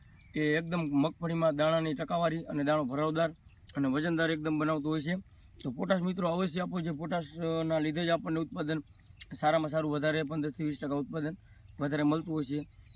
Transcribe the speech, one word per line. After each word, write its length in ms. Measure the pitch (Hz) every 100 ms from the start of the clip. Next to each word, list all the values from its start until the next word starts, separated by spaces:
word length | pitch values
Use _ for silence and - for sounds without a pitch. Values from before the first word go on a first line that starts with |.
| - - - 151
એ 160 | 151 151
એકદમ 240 | 165 175
મગફળીમાં 760 | 156 143 151 - 170 165 165 143
દાણાની 380 | 156 165 160
ટકાવારી 480 | 147 156 175 170 165
અને 220 | 160 156
દાણો 200 | 143 156
ભરાવદાર 460 | 139 139 156 156 165 160 - - - -
અને 120 | 139
વજનદાર 420 | 135 165 165 165
એકદમ 280 | 160 156 151
બનાવતું 340 | 151 156 147
હોય 80 | 156
છે. 140 | 147 185 - - - -
તો 80 | 143
પોટાશ 300 | 127 180 190
મિત્રો 280 | 175 180 180
અવશ્ય 320 | 170 190 160
આપો. 200 | 180 180
જે 100 | 165
પોટાશના 880 | 143 160 180 151 156 165 165 160 160
લીધે 280 | 156 156 170
જ 20 |
આપણને 320 | 165 180 160
ઉત્પાદન 420 | 160 180 151 160 - - - - -
સારામાં 340 | - 151 160 156
સારું 220 | 156 156
વધારે 320 | 147 151 156
પંદરથી 420 | 147 156 151 143
વીસ 140 | 151 143
ટકા 120 | 143
ઉત્પાદન 420 | 143 139 160 151 170 - - - -
વધારે 220 | 143 147
મળતું 320 | 147 156 170
હોય 100 | 156
છે. 240 | 135 147 147 - -